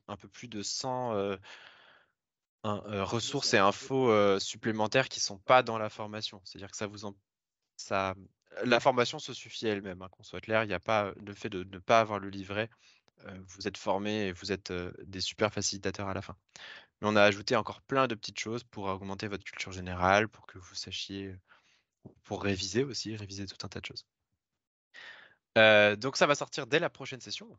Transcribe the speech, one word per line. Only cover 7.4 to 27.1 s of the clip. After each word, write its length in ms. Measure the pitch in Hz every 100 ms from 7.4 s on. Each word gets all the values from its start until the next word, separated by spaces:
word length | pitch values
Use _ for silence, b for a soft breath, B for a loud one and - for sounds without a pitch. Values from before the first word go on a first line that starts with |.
| _ _ _ -
ça, 380 | - 98 95 95 92 _ _ -
la 160 | 123 117
formation 380 | 143 123 120 156
se 140 | -
suffit 360 | 120 - - 113
à 40 |
elle-même, 300 | 101 101 90
hein, 60 | 92
qu'on 140 | -
soit 160 | - 90
clair. 240 | 110 110
Il 60 | 107
y 40 |
a 60 | 92
pas, 320 | - 110 101 -
le 100 | 101
fait 140 | 101 113
de 140 | 92
ne 160 | 95 95
pas 220 | - 117
avoir 180 | 110 104
le 100 | 98
livret, 420 | 98 95 101 113 b b b _ _ 101
euh, 120 | 95 95
vous 220 | 95 101
êtes 80 | 98
formé 500 | 107 95 104 107 98
et 60 |
vous 180 | 90 98
êtes, 200 | 92 -
euh, 200 | 90 90 -
des 160 | - 92
super 320 | - - 107
facilitateurs 560 | 104 98 98 98 92 98
à 60 |
la 80 | 95
fin. 140 | - 95 _ B B B B _
Mais 80 | 104
on 80 | 107
a 60 |
ajouté 320 | 101 101 107
encore 260 | 120 104 -
plein 260 | - 139 131
de 60 |
petites 240 | 110 - 104
choses 260 | 110 120
pour 220 | - 110 98
augmenter 420 | 95 98 98 107
votre 160 | 95
culture 260 | - - -
générale, 580 | 92 90 90 90 98 110
pour 180 | - -
que 120 | 95
vous 160 | 92
sachiez, 600 | - - 90 - 98 98 95 b b b b b _ - -
pour 180 | - 101
réviser 400 | 101 95 95 107
aussi, 320 | 143 110 104
réviser 320 | 107 98 98 98
tout 180 | -
un 40 | 95
tas 120 | -
de 60 | -
choses. 200 | - - _ _ _ _ _ _ _ _ B B B B B _ 113
Euh, 400 | 110 104 104 104
donc 200 | 127 -
ça 100 | 165
va 80 |
sortir 320 | 143 143 - 123
dès 120 | 147
la 120 | 160
prochaine 300 | - 135